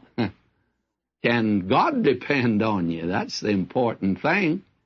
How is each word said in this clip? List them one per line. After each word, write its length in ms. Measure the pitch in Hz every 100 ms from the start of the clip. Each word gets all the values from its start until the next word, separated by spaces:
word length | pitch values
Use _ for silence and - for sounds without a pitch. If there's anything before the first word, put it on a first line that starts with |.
| - -
<laughs> 1080 | 104 - _ _ _ _ _ _ _ _
Can 440 | 120 120 110 104 92
God 360 | 135 330 277
depend 600 | 214 - - 143 120 104
on 260 | 110 101 85
you? 160 | 82 85
That's 320 | 101 - -
the 100 | 107
important 720 | 101 87 127 120 - 98 90
thing. 420 | 143 185 175 170 - _